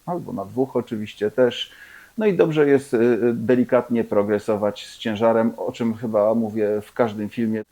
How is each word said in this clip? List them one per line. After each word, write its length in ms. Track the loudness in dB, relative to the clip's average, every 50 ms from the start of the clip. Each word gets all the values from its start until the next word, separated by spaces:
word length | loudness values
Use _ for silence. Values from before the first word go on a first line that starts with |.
| _
albo 280 | -8 -6 -6 -6 -8 -8
na 120 | -8 -10
dwóch 300 | -6 -4 -2 -2 -2 -2
oczywiście 560 | -4 -4 -4 -6 -8 -8 -10 -6 -4 -4 -2
też. 400 | 2 2 2 2 2 -2 -8 -12 -14 -20 -20 -20 -20 -20 -20 -14 _ -2
No 80 | 0
i 80 | 2 2
dobrze 340 | 2 2 2 2 2 4 4
jest, 260 | 4 4 2 0 0
y, 40 | 2
y, 360 | 4 4 4 4 2 0 0
delikatnie 680 | 0 0 2 2 2 2 2 2 0 0 0 -2 -2 -2
progresować 840 | 0 0 0 2 2 0 -2 0 -2 -2 0 0 -2 -4 -6 -10
z 120 | -18 -14 -10
ciężarem, 540 | -6 -6 -2 2 2 2 4 4 2 0 -2 -4
o 140 | -8 -8
czym 220 | -6 -4 -4 -4 -4
chyba 400 | -4 -6 -2 0 2 2 2 2
mówię 480 | 0 0 -2 -2 -2 -2 0 -2 -2
w 120 | -6 -6 -2
każdym 360 | -2 -2 -2 -2 -4 -8 -6
filmie 340 | -4 -4 -4 -2 -2 -4 -6 -8